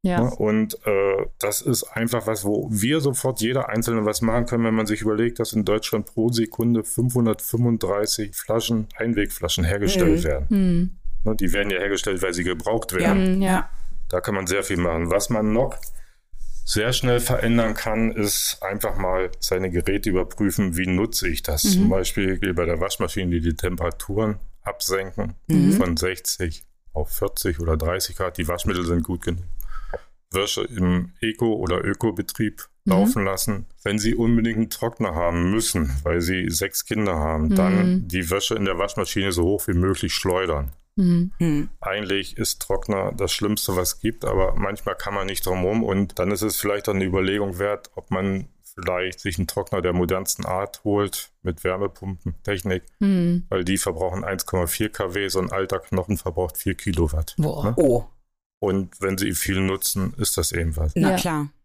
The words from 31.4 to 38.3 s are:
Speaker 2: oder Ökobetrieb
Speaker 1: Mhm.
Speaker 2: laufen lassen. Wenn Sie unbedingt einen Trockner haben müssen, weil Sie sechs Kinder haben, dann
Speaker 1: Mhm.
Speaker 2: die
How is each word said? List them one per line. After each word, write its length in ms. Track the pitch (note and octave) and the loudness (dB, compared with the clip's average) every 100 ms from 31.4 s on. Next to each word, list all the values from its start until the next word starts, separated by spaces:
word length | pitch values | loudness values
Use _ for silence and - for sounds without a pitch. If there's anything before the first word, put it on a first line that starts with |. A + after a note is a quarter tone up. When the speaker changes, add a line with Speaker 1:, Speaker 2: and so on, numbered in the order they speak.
| A#2 G#2+ | 0 2
Speaker 2:
oder 260 | F2 F2+ | 0 0
Ökobetrieb 840 | G2 G2+ A2+ - - - G#2+ - - _ | 0 0 -2 -2 -6 -2 -4 -4 -18 _
Speaker 1:
Mhm. 80 | - | 2
Speaker 2:
laufen 320 | F#3+ G#3 B3+ | 4 4 2
lassen. 400 | G3 F#2+ - G2 - - | 0 0 -2 -4 -6 -6
Wenn 160 | G2+ G#2 | -2 2
Sie 160 | G#2+ | 2
unbedingt 420 | A#2+ A2+ A#2 A2+ A2 | 2 4 4 2 0
einen 100 | A2+ | -2
Trockner 440 | - A#2 - G#2+ | -2 -4 -2 -2
haben 360 | D#2+ F2 E2+ F2 | 0 0 2 2
müssen, 400 | A2 A2 - D2 C2+ | 2 0 0 0 -2
weil 180 | D#2 E2+ | 0 0
Sie 300 | E2+ F#2 F#2 | 0 0 -2
sechs 340 | D#2+ G2 - | -2 -4 -6
Kinder 300 | - G#2+ G2+ E2 | -4 0 0 0
haben, 380 | D2+ D#2+ D#2 | 0 0 2
dann 200 | F#3+ F#2 F#2 F3+ | 4 4 4 4
Speaker 1:
Mhm. 140 | F#3 - | 2 0
Speaker 2:
die 200 | F2+ E2 | -2 0